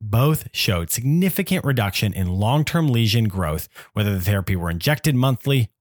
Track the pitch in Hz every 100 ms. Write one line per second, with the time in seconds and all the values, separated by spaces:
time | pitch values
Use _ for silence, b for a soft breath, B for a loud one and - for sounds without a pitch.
0 | 107 113 143 - - - - 87 85 -
1 | 131 165 190 - 190 185 139 123 101 -
2 | 104 90 90 92 107 147 147 170 156 117
3 | 110 117 107 95 80 78 - B B 104
4 | 104 95 87 101 90 92 85 85 143 151
5 | 156 123 135 123 139 139 113 _